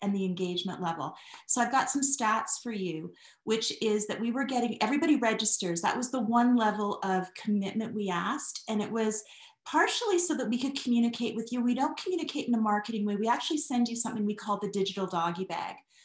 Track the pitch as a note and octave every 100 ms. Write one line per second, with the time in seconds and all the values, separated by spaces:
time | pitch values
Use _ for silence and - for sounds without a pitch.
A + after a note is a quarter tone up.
0 | G3+ G3 F#3 F3+ F3+ F3+ F#3 - F3 E3
1 | C#3+ - - - - B3+ A#3+ C4 C4 C#4+
2 | C#4 - G#3+ A3 - - A#3+ G#3 F#3 D#3+
3 | F3 - - - - A3+ - - A3+ G#3+
4 | G3+ G#3 A#3 B3 C4 B3+ A3+ - A#3+ C#4+
5 | D#4+ C4+ A3+ A3 G#3+ - F#3 E3+ G3+ -
6 | B3 C4 G#3+ A#3 A#3+ A#3+ G#3+ G3+ G#3 -
7 | G3 F#3 F3+ - - G#3 F#3+ A3 A3 G#3+
8 | G3+ F3 F#3+ C#4+ - - - A3+ G3+ A3+
9 | A3 G#3+ - - - _ - D4+ F#4 -
10 | A#4 F4 F4 B3+ G#3+ A#3+ C4+ - B3 A#3
11 | A#3 A#3 A#3+ A3 A3+ B3 A#3+ B3 D4+ -
12 | - F4+ - C#4+ - A#3 G#3+ G#3 G#3 A3
13 | G#3 G3+ A3 C#4+ - D4+ - A#3+ A#3 A#3
14 | B3 A#3 G#3 G#3 G#3+ G3+ G#3 G3 F#3+ -
15 | F#3 F3+ E3+ F3 F#3 E3 - - _ _